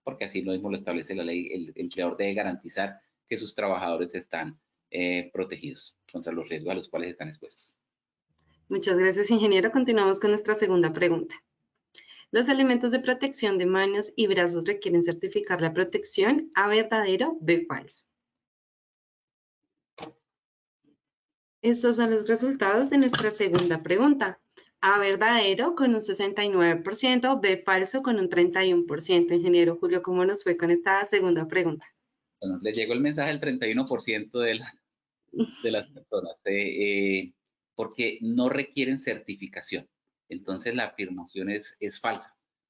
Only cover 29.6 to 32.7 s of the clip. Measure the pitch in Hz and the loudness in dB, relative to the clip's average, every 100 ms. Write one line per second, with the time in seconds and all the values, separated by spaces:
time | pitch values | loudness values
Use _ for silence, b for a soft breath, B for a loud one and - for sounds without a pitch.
29.6 | 170 170 180 180 180 180 185 202 - 170 | 4 2 0 0 0 0 2 0 -2 0
30.6 | 170 170 185 196 202 202 185 165 160 185 | 2 2 2 0 2 2 2 2 0 0
31.6 | 165 156 - _ _ _ _ _ 95 90 | 0 -4 -10 _ _ _ _ _ -8 -6
32.6 | 104 | -4